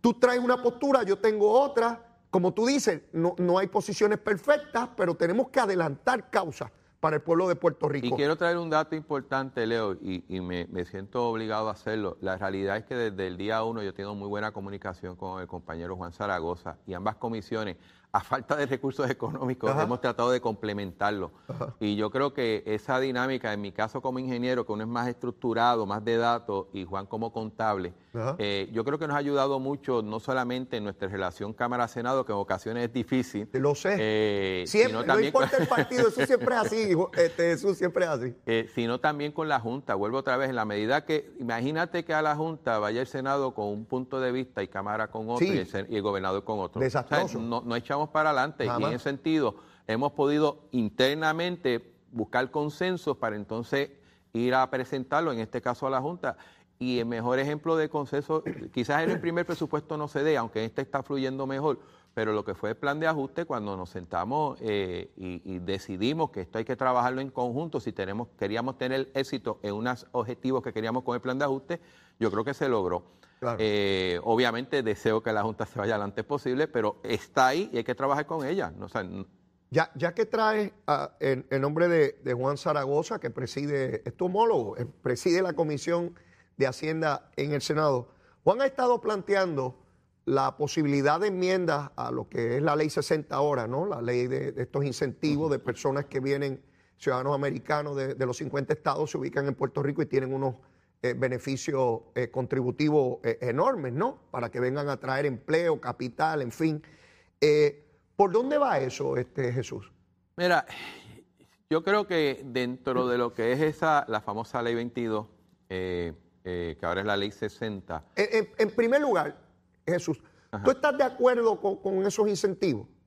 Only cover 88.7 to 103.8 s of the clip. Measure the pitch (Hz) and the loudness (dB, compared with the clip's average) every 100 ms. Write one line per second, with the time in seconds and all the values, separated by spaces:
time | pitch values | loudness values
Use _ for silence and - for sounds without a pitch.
88.7 | 269 247 233 220 208 190 196 185 143 127 | 2 2 2 0 -2 2 2 2 0 -4
89.7 | 127 _ _ _ _ - 135 131 - 147 | -6 _ _ _ _ 0 2 2 0 -2
90.7 | - 147 143 139 156 208 180 180 185 170 | 0 2 4 4 4 2 0 2 2 2
91.7 | 147 139 - 123 127 101 - 117 127 156 | 0 -2 -6 -4 -4 -4 -2 0 2 2
92.7 | 151 156 156 139 156 147 135 147 135 113 | 2 2 0 0 0 0 0 0 0 -2
93.7 | 131 196 156 117 123 123 135 139 139 123 | -4 -4 -4 -2 0 0 -2 -4 -6 -4
94.7 | 143 143 123 139 110 156 147 160 139 - | -2 -2 -2 -4 0 0 2 0 0 -2
95.7 | 120 139 139 143 135 131 139 143 131 - | -2 0 -2 -4 -4 0 0 0 -6 -12
96.7 | _ _ _ - 151 139 143 143 123 - | _ _ _ 0 0 0 0 0 -4 -2
97.7 | 151 147 139 135 135 127 123 143 143 131 | -2 0 -4 -4 -2 -2 -2 -4 -4 -2
98.7 | 151 156 143 151 - 135 143 139 131 135 | 0 0 0 -2 -4 -2 -2 -2 -2 -2
99.7 | - 139 143 151 135 131 135 135 123 - | -2 -2 -2 0 0 0 -2 -2 -4 -16
100.7 | _ _ _ 127 123 127 123 139 135 - | _ _ _ -2 0 0 0 -4 -4 -2
101.7 | 139 123 113 - - 120 135 123 131 123 | 2 2 0 -4 -4 -2 -2 -2 0 0
102.7 | 123 151 151 131 127 117 113 123 123 226 | 2 4 4 4 0 -2 0 0 2 2
103.7 | 240 | 2